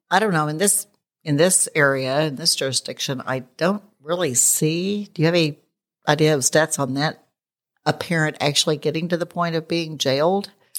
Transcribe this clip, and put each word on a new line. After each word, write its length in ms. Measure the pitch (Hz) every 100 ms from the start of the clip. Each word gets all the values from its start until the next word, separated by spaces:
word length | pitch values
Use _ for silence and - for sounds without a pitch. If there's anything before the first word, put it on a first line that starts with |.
| _
I 80 | 180
don't 140 | 214
know, 140 | 165 151
in 100 | 156
this, 280 | 202 - - _ _ _
in 140 | - 143
this 320 | 175 190 -
area, 480 | 165 143 135 131 139
in 120 | 156 135
this 180 | 165 -
jurisdiction, 680 | 135 131 - 127 - 131 -
I 140 | 131 120 -
don't 260 | 165 202 - _
really 320 | 139 180 165
see, 720 | 120 - - 156 165 185 208 202
do 80 | -
you 40 | 160
have 80 | 175
any 220 | 156 147 _ _ _ _ -
idea 260 | 147 151 151
of 60 |
stats 360 | 123 156 156 151
on 160 | 135 135
that? 280 | 151 - _ _ _ _ _ _ -
A 80 |
parent 440 | - - 165 156 147
actually 360 | - 143 - 151
getting 300 | 156 160 170
to 100 | 170
the 80 | 170
point 300 | - 170 165
of 120 | 165
being 300 | 170 165 156
jailed? 540 | 139 135 160 196 202 - _